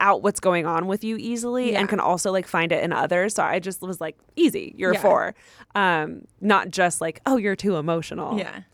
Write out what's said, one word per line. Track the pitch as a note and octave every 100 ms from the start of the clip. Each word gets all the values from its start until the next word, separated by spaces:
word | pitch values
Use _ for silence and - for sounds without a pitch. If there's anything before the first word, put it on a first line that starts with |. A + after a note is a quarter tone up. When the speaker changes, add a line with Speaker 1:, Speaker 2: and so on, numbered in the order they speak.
Speaker 1:
out | G3 F3
what's | G3+ -
going | F#3 F3 D#3+
on | E3 F#3
with | G3+
you | A3 A3
easily | A3+ A#3+ A#3+ B3 A#3+
Speaker 2:
Yeah. | G#3
Speaker 1:
and | G3+
can | G#3
also, | - F3 G3+
like, | F#3+ F3+
find | F3 E3
it | E3
in | E3+
others." | D3 D#3 F3 G3+ G#3+
So |
I | D#3+ F#3
just | F#3 F#3
was | F#3 F3
like, | D#3+ - _
"Easy, | - D#4+ - - -
you're | F#3
a |
Speaker 2:
Yeah. | F#3+
Speaker 1:
four." | G3 D3 - - _ - - G3+
Um, | F#3+ E3 D#3 D#3+ - _
not | G3+ G3 F#3
just | F#3 F3 -
like, | E3 - C4+
"Oh, | C4
you're | G3+ F#3+
too | G3 E3+
emotional." | D#3 E3 D#3+ - - G#3
Speaker 2:
Yeah. | F3+ - -